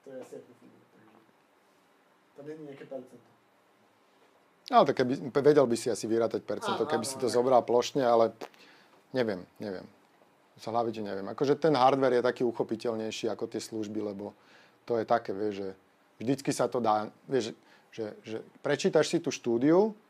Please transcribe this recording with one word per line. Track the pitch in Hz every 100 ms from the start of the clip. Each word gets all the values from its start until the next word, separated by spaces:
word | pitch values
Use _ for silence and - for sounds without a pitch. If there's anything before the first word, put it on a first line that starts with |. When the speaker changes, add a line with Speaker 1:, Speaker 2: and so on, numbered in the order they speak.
| 139
Speaker 1:
to |
je | 131
asi | 120 135
ako | - 123
funguje. | - - _
Takže | _ - - _ _ _ _ _ _ _ _ _ _ _ -
tam | 143
není | 156 147
nejaké | 139 -
percento. | 135 127 120 _ _ _ _ _ _ _ _ _ _ _ _ _ _ -
Speaker 2:
Ale | 240 151
tak | 127
keby, | 127 135 147
vedel | 143 135 147 127
by | 117
si | 127
asi | 104 110
vyrátať | 113 113 107 -
percento, | 104 104 95 110
Speaker 1:
Áno, |
Speaker 2:
keby | -
Speaker 1:
áno, | 110
Speaker 2:
si | -
to | 123
Speaker 1:
áno. |
Speaker 2:
zobral | 120 123 123 113
plošne, | 120 120 147 123
ale | 117 113 - - - - - _ _ _
neviem, | 131 113 92 90 _
neviem. | 107 90 107 _ _ _ _ _ _
Z | _ -
hlavy | 113 117
ti | 110
neviem. | 101 98 98
Akože | 110 139 147
ten | 160
hardware | 139 131 135 131 120
je | 123
taký | 120 123
uchopiteľnejší | 113 113 110 123 110 110 107 113
ako | 101 113
tie | 110
služby, | - 110 107 107 104
lebo | 98 101 - _ - - _ -
to |
je | 117
také, | 107 120 -
vieš, | 98 107 98
že | 98 95 _ _ _ _
vždycky | 110 135 -
sa | 131 123
to | 127
dá, | 110 107 107 - -
vieš, | 135 107 - _ _ _
že, | - 107 -
že | - 110 - -
prečítaš | 139 143 196 156 147
si | 170
tú | -
štúdiu | - 123 117 139 175 220 208